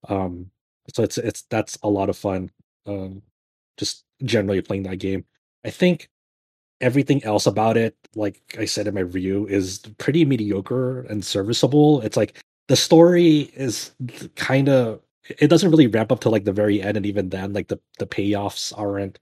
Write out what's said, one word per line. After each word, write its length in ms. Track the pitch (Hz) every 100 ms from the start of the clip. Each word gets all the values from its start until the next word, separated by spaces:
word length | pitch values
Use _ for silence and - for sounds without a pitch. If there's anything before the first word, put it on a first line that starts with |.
| -
Um, 420 | 101 92 87 92 _ _ _ -
so 100 | -
it's, 140 | - -
it's, 260 | 117 -
that's 340 | - 110 - -
a 60 | 107
lot 200 | 101 95
of 80 | 95
fun, 320 | 104 95 92 _ _ _ -
um, 340 | 101 95 98 _ _ _ _ _ -
just 260 | - - _ _
generally 380 | 123 110 98 98
playing 220 | - 98
that 140 | 95 95
game. 280 | 95 95 - _ _ _
I 60 | -
think 400 | - 180 170 - _ _ _ _ _ _ _
everything 420 | 127 131 131 143 110
else 200 | 107 -
about 300 | 104 110 113
it, 220 | 113 _ _ -
like 260 | 104 98 _ -
I 60 |
said 240 | 104 - 104
in 60 |
my 80 | 98
review, 440 | 90 90 95 98 104
is 320 | 101 92 - - -
pretty 260 | - 151
mediocre 800 | 151 127 104 98 98 123 127 127
and 240 | 127 104 95
serviceable. 720 | 101 101 117 131 147 147 147
It's, 160 | 107 -
like, 260 | 104 - _ _ -
the 80 | 131
story 760 | - 160 170 175 170 151 139
is 380 | - 135 104 - _ 123 - - -
kinda, 640 | - 135 139 131 117 107 _ _ - -
it 120 | 151
doesn't 200 | 170 190
really 180 | 160 127
ramp 260 | 110 110
up 80 | 123
till, 100 | -
like, 140 | 110 101
the 80 |
very 280 | 98 104 101
end, 140 | 95 104
and 100 | 101
even 220 | 101 92
then, 240 | 95 98
like, 160 | 101 90
the, 100 | - _ _
the 100 | 98
payoffs 640 | - 101 101 101 - - -
aren't 420 | 101 101 98 -